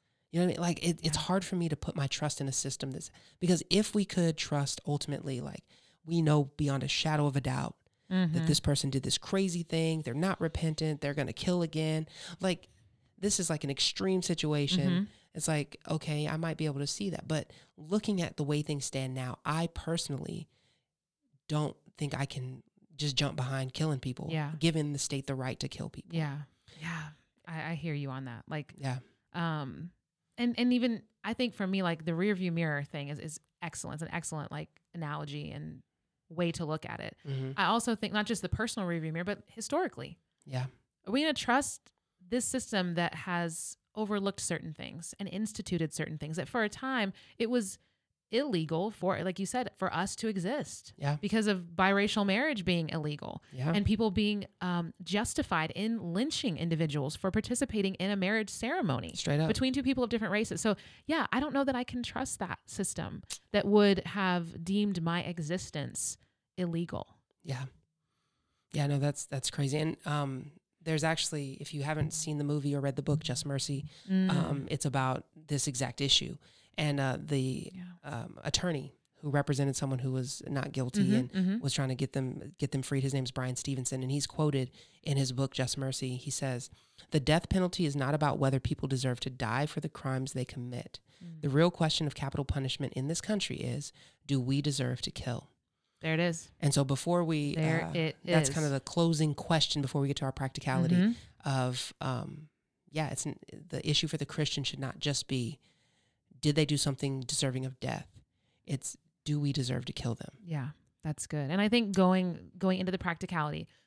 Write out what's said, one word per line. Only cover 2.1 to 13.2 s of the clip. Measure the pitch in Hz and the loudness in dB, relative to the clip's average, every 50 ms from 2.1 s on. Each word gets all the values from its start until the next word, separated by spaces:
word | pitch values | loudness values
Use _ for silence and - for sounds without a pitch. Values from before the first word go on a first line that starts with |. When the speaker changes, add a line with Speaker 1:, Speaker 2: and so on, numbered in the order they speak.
| - - 151 147 - - | 0 -2 -2 -2 -2 -2
Speaker 1:
in | 143 135 | -2 -2
a | |
system | 131 - - 139 - - - 135 | -2 -2 -2 -4 -4 -4 -6 -6
that's, | 131 - - - - - - - _ - | -6 -8 -10 -12 -16 -20 -20 -20 _ -2
because | 185 175 180 156 - - | 4 4 4 4 4 4
if | - 202 214 - - | 4 4 4 4 2
we | 208 190 | 0 0
could | - - 185 170 165 156 | 2 2 2 2 2 2
trust | - - - 147 143 139 - - - - | 0 -2 0 0 0 0 0 -4 -6 -2
ultimately, | - 147 139 - - 143 131 - 143 135 120 | -2 -2 -2 0 -2 -4 -4 -4 -6 -6 -4
like, | 143 143 - - - _ - - _ _ _ _ - | -6 -8 -10 -12 -16 _ -20 -20 _ _ _ _ -6
we | 160 170 170 | 0 2 4
know | 160 156 151 151 143 143 - | 6 8 6 6 6 2 0
beyond | - 151 139 139 135 131 | -2 0 0 2 0 0
a | 139 | 0
shadow | - - - 156 151 147 147 | 0 2 2 2 4 4 4
of | 143 131 | 4 2
a | 139 | 2
doubt | 127 131 127 135 135 - - _ _ _ _ _ _ - | 0 0 -2 0 -2 -4 -6 _ _ _ _ _ _ 0
Speaker 2:
Mm-hmm. | 185 185 180 160 160 | 2 2 4 4 2
Speaker 1:
that | 170 160 165 | 2 4 4
this | 147 - | 4 4
person | - 156 143 - - 139 | 4 2 2 2 2 0
did | 135 135 127 | 0 0 0
this | 131 - - | 0 -2 -2
crazy | - - 190 190 196 190 170 175 | -2 0 2 2 2 2 2 -2
thing, | 165 - 165 160 160 160 160 160 | -4 0 0 2 2 4 2 0
they're | 147 127 117 | 0 -2 0
not | 147 175 196 180 - | 0 0 0 0 0
repentant, | 170 156 - - 165 160 151 - 156 156 151 147 | -2 -2 0 0 0 0 0 2 0 0 0 0
they're | - 143 143 | -2 -2 0
gonna | 151 135 - | 0 -2 -2
kill | - - - 185 180 175 | -4 -2 0 2 2 2
again. | 170 160 - 156 156 156 156 156 160 - - - - - 175 - | 2 0 0 0 2 2 2 0 0 -4 -10 -16 -14 -14 -8 -2
Like, | 185 190 175 - - - _ _ _ _ _ _ _ _ _ | 0 0 0 0 -4 -20 _ _ _ _ _ _ _ _ _
this | - | -2